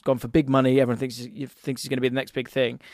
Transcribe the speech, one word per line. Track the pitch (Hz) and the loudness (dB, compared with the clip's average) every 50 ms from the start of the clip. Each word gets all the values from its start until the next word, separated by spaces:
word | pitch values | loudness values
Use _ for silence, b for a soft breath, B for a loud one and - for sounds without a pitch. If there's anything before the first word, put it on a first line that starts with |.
| _ | _
gone | - 135 120 | 0 0 0
for | - 120 | -2 0
big | - 165 151 135 | 2 2 2 4
money, | 135 135 131 131 127 135 | 4 4 4 6 6 4
everyone | 131 120 120 113 | 4 4 2 -2
thinks, | 135 131 117 120 120 123 - - 139 123 - | -4 -6 -8 -10 -12 -14 -12 -12 -12 -14 -14
thinks | _ - 147 135 120 - | _ -8 -8 -8 -8 -6
he's | 139 | -6
gonna | 139 131 | -4 -2
be | 123 127 | 0 0
the | 123 | 0
next | 135 127 - - | -2 -6 -6 -6
big | 135 123 - | -8 -8 -4
thing. | - 135 127 117 120 - b b | -2 0 0 0 -2 -6 b b